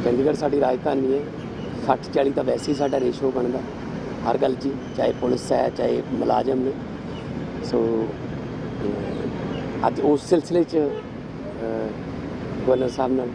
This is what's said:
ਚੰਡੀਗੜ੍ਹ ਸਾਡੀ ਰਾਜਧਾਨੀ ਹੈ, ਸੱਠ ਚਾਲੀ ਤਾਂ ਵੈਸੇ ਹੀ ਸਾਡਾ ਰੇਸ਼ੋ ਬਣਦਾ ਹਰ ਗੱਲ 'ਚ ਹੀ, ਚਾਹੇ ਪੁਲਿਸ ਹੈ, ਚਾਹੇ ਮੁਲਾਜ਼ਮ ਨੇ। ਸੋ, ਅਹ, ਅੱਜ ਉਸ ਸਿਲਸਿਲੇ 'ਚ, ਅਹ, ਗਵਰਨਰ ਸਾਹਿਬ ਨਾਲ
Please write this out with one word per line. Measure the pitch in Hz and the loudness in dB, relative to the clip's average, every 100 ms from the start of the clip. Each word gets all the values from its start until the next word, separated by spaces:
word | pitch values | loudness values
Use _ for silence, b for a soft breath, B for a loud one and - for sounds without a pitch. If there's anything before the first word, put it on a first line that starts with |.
ਚੰਡੀਗੜ੍ਹ | 117 123 139 147 | 4 4 4 2
ਸਾਡੀ | 147 143 | 2 4
ਰਾਜਧਾਨੀ | 131 127 156 135 131 | 4 2 2 2 2
ਹੈ, | 139 151 - - - - - - | 0 -2 -8 -8 -8 -8 -4 2
ਸੱਠ | 135 - | 2 2
ਚਾਲੀ | 151 139 | 2 2
ਤਾਂ | 135 | 2
ਵੈਸੇ | 127 117 - | 0 0 0
ਹੀ | 139 | 0
ਸਾਡਾ | 143 139 | 2 2
ਰੇਸ਼ੋ | 127 120 135 | 0 2 0
ਬਣਦਾ | 127 123 127 - - - - - - 110 | 2 0 -2 -4 -8 -6 -6 -6 -2 0
ਹਰ | 127 | 2
ਗੱਲ | 135 | 2
'ਚ | 123 135 | 2 -2
ਹੀ, | 135 - - | -2 -6 0
ਚਾਹੇ | 120 123 | 0 2
ਪੁਲਿਸ | 123 127 - | 2 0 2
ਹੈ, | 127 123 120 | 4 4 2
ਚਾਹੇ | 120 120 - | 0 0 0
ਮੁਲਾਜ਼ਮ | 123 117 117 117 131 | 0 4 4 4 2
ਨੇ। | 131 151 - - - - - - - - | 0 -2 -6 -8 -8 -8 -6 -6 -6 -6
ਸੋ, | - 120 113 113 113 - - - - - 123 - | 0 2 4 2 0 -4 -6 -6 -6 -6 -6 -2
ਅਹ, | - - - - - - - - - - 113 | -2 -2 -4 -4 -4 -4 -4 -4 -4 0 -2
ਅੱਜ | 123 | 2
ਉਸ | 139 147 | 2 2
ਸਿਲਸਿਲੇ | - 175 - 170 | 4 2 4 0
'ਚ, | 160 165 | 2 2
ਅਹ, | 143 139 - - - - - - 113 110 110 104 - - - - - - 123 | 0 -2 -8 -10 -10 -10 -10 -6 -4 -4 -4 -6 -8 -6 -6 -6 -6 -2 2
ਗਵਰਨਰ | 127 127 | 4 2
ਸਾਹਿਬ | 127 127 | 2 2
ਨਾਲ | 131 123 | 2 0